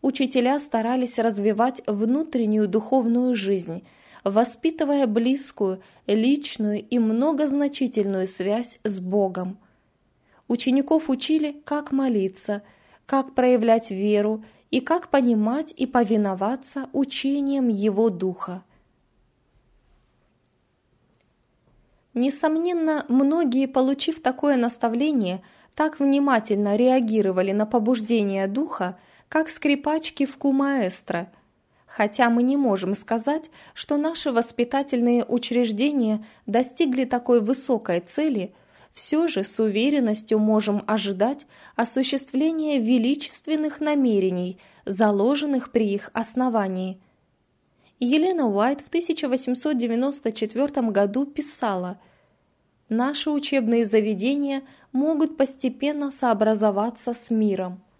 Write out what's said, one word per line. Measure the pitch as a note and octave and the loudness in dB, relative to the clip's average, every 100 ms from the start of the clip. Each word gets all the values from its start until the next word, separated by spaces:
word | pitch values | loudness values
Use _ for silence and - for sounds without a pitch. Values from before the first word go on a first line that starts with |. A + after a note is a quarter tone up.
Учителя | C#4 C4 C4 C4 A#3+ C#4+ | -2 0 0 2 2 0
старались | C#4+ A3+ A3 B3+ B3 B3 | 0 -2 0 0 -2 0
развивать | A3+ G3+ G3+ G#3+ A#3+ B3+ - | 0 2 0 2 0 0 -4
внутреннюю | G3+ A3 C4+ D#4+ C4 A3 G#3+ G#3 | -2 2 0 0 0 2 2 2
духовную | G#3+ A3 C4+ A#3 A#3+ B3+ A#3 | 0 2 0 2 2 2 0
жизнь, | F#3+ G3 E3+ E3+ - _ - - | 0 -2 -2 -10 -12 _ -20 -6
воспитывая | G3 G3+ B3 - D#4+ D#4+ D4 C#4+ B3+ | 0 2 0 0 -4 -2 0 2 2
близкую, | G#3+ A#3 C4+ - - G3 F#3 - _ - | 2 0 0 -4 -2 -4 -4 -10 _ -2
личную | G#3 A#3 D4 C#4+ - G#3+ G#3 | 2 4 2 -2 -4 -4 -4
и | G#3+ A#3+ | -2 0
многозначительную | A3 A3 C#4+ D4 D4+ C#4 C#4+ C#4+ B3+ - G3+ F#3+ F#3 | 2 2 0 2 0 0 -2 -2 -2 0 -2 -2 -2
связь | F#3+ F#3+ G#3+ A#3+ - | -4 -2 -2 -4 -6
с | A3 G3 | -6 -6
Богом. | F3+ G3+ G3 F#3 F#3 G3 _ _ _ _ _ _ _ _ _ | -2 0 0 -2 -10 -12 _ _ _ _ _ _ _ _ _
Учеников | A#3+ - C4 C#4 D#4+ D#4 | -2 2 2 2 0 2
учили, | C4 - D#4 D4+ D4 | -2 0 0 0 -6
как | - D4 D4 | -6 -6 -2
молиться, | C4+ C4+ A3 F#3+ F#3+ - G3+ - _ _ _ - | -2 0 0 -2 -4 -6 -6 -8 _ _ _ -2
как | C4+ C4+ - | -2 0 0
проявлять | B3+ B3 A3+ A3+ A#3 | 4 4 4 2 2
веру | F#3+ G3+ G#3 G#3 A3 A3 _ _ | -2 2 2 2 -2 -8 _ _
и | C4 | -4
как | C4 E4 F4 | 0 -2 2
понимать | C#4 A#3+ A3+ G#3+ C4+ D#4 - | 2 4 2 2 0 -6 -4
и | B3+ | 0
повиноваться | B3+ A3 A3 G3+ F#3 G3 C4 - - C4 | 2 2 2 0 -2 -4 -4 -6 -8 -6
учениям | - C#4 - C4+ C#4+ C#4 C#4 B3 | -2 -2 -2 -2 -2 0 0 0
Его | G3+ G#3+ G3+ A3+ | 2 0 2 0
Духа. | F3 F#3 F3+ - F3+ _ _ _ _ _ _ _ _ _ _ _ _ _ _ _ _ _ _ _ _ _ _ _ _ _ _ _ _ _ _ _ _ _ _ _ | 0 -6 -6 -10 -12 _ _ _ _ _ _ _ _ _ _ _ _ _ _ _ _ _ _ _ _ _ _ _ _ _ _ _ _ _ _ _ _ _ _ _
Несомненно, | A#3+ C4 C#4+ D#4 D#4 E4+ F4 D#4+ D4+ - | 0 0 2 0 0 0 0 0 -2 2
многие, | B3+ C#4 D#4+ D#4 B3+ C4+ | 2 4 2 2 0 0
получив | C4+ C4 C#4 - D#4+ | 2 2 0 -2 -2
такое | B3 B3+ C#4+ C4+ | -4 0 0 2
наставление, | A#3+ A#3+ A#3 A#3 D4 C#4+ F#3 F#3 - _ _ | 0 0 -2 0 0 0 0 -4 -10 _ _
так | - D4+ D4+ | -2 -2 2
внимательно | C#4 C#4 C#4 A#3+ A3 G3+ G#3 G#3 | 2 4 4 2 2 0 2 4
реагировали | B3 B3+ A3+ A3 F#3+ F#3 F#3+ | 4 4 2 2 2 2 0
на | G3+ G#3+ | 0 2
побуждение | A#3+ G#3+ B3 G#3+ A#3 G3+ G3 G3 | 2 2 0 2 0 2 0 -2
Духа, | G#3+ D#4+ - F3+ F3+ _ - _ | -2 -4 -4 -6 -6 _ -20 _
как | D#4 D#4+ | -2 -2
скрипачки | - D4 C#4+ D4 D#4 D#4 - C#4 | -2 0 0 0 -4 -4 -4 -4
в | - | 0
ку | C#4+ | 0
маэстро. | C4+ C#4 C#4 F#3+ F#3 - E3+ E3+ _ _ _ _ _ _ | 2 2 0 0 -4 -4 -6 -6 _ _ _ _ _ _
Хотя | - G#3+ G#3+ A#3+ | -2 -2 4 4
мы | A#3 | 4
не | B3 C#4+ | 2 2
можем | C4 G3 F#3 | 2 0 0
сказать, | G3+ - A3+ A3+ D#4 D#4 - - | -4 -2 -2 -2 -4 -6 -20 -20
что | - - D4 | -16 -4 -2
наши | D4+ E4 D#4 | -2 -2 -2
воспитательные | A#3 A#3 - A#3+ C#4 C#4 B3 A#3+ A#3+ | 0 -2 -2 -2 0 -2 0 2 2
учреждения | - A#3+ A#3+ A#3+ A#3+ G#3 C#4 D4 A3 G#3+ - - - | 2 -2 0 0 0 0 0 2 0 -2 -6 -16 -2
достигли | G#3+ B3+ - E4 B3+ B3+ | 0 0 0 0 0 -2
такой | A#3+ A#3+ A#3+ | -2 2 2
высокой | G#3+ C4 - A#3 A3 F3 | 4 -2 0 -2 0 -4
цели, | F3 - D#4 A#3 F#3 _ _ _ - | -2 -2 0 0 -4 _ _ _ -18
все | - - D4+ E4+ | -6 -2 0 0
же | - G3 | 0 -2
с | - | 0
уверенностью | A3 G3+ B3+ D4 A#3 G#3+ A3 A3 | 0 2 2 2 0 -2 0 2
можем | G#3+ G#3+ G#3 G3+ - | 4 2 2 -2 0
ожидать | G#3+ F#3+ F#3 G#3+ C#4+ - - - - | -2 -2 0 0 -2 -12 -20 -14 -4
осуществления | A#3 - C4 C#4 C4+ C4+ D#4 D#4+ D#4 C#4+ | -2 0 0 -2 -2 0 0 0 0 0
величественных | A3 B3 A3+ D4 - - - D#4 D4+ D4 | 2 2 2 -2 -6 -12 -4 -2 -2 -4
намерений, | D4+ D4 B3+ G#3 F#3+ F3+ F3+ F#3 - _ - | -2 2 2 2 2 -2 -6 -10 -20 _ -8
заложенных | G3 G#3+ G3+ G#3+ C#4+ D4 C4+ B3+ | 0 2 4 2 2 0 -2 0
при | A#3+ A3 | 0 0
их | G3+ - | -2 -6
основании. | - A3+ - B3+ A3+ G3 F#3 F#3 F#3 _ _ _ _ _ _ _ _ _ _ | -6 -4 -2 0 0 -2 -4 -8 -10 _ _ _ _ _ _ _ _ _ _
Елена | A#3+ D4+ F4 F4+ B3+ | 0 2 2 2 0
Уайт | G3+ A3+ C#4+ | 2 0 0
в | - | -4
тысяча | E4+ E4+ D#4+ C#4 | -4 -2 -4 0
восемьсот | B3+ B3+ B3 D#4 C4+ | -2 -2 -2 -2 -2
девяносто | A#3 A3+ C4+ C#4 A#3 | 0 0 -2 -2 -6
четвертом | A3 G#3+ A#3 C#4+ C#4+ A#3 | -4 -6 -2 -2 -2 0
году | G3 G3+ A#3 C#4+ | 0 0 0 -4
писала: | C#4+ D4 - A#3 F#3+ F3+ F3+ _ _ _ _ _ _ _ _ _ | -6 -8 -4 -4 -2 -6 -10 _ _ _ _ _ _ _ _ _
«Наши | A3 B3+ C#4+ - | -2 -2 -2 -2
учебные | D4 C#4+ C#4 A3 A#3 A3+ | -2 0 -2 2 0 2
заведения | G#3+ G#3+ G3+ A3+ C#4+ C#4 C4+ C4+ - _ | 2 2 -2 -2 -2 -2 -4 -8 -20 _
могут | B3+ D4 D#4 D#4 - | -2 0 0 -2 0
постепенно | C4+ - C4 B3+ C#4+ D4 C#4+ | -2 0 -6 -2 -4 -4 -6
сообразоваться | C4+ B3 G#3+ G#3+ A3 G#3+ G3 A3 A#3 - | -2 0 2 2 2 2 0 -2 -4 -6
с | A#3 - | -6 -2
миром. | A3 G#3+ F#3+ F#3 F3+ _ | 0 2 0 -4 -8 _